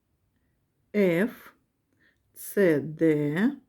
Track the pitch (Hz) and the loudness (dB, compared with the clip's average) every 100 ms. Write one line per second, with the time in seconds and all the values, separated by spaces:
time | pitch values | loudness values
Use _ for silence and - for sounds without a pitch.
0 | _ _ _ _ _ _ _ _ _ 208 | _ _ _ _ _ _ _ _ _ 0
1 | 190 170 226 - - _ _ _ _ _ | 2 2 -2 -6 -20 _ _ _ _ _
2 | _ _ _ - - - 185 147 143 156 | _ _ _ -20 -8 0 2 2 -2 0
3 | 160 151 147 156 233 285 | 0 2 0 0 -2 -4